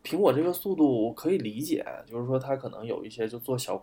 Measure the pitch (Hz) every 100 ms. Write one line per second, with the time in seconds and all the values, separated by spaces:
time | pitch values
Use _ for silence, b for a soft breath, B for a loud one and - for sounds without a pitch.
0 | - 165 196 127 175 175 202 185 147 120
1 | 110 120 156 185 110 107 - - - 65
2 | - 117 123 131 131 135 123 101 117 -
3 | 110 117 110 120 127 127 - 95